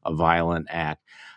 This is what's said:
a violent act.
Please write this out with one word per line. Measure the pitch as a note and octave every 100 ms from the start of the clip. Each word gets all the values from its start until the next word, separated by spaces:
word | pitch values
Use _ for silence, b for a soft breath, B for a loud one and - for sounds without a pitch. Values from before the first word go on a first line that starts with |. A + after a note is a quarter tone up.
a | -
violent | D#2 E2 E2+ E2+ E2+ D#2
act. | E2 D#2 D2+ _ B B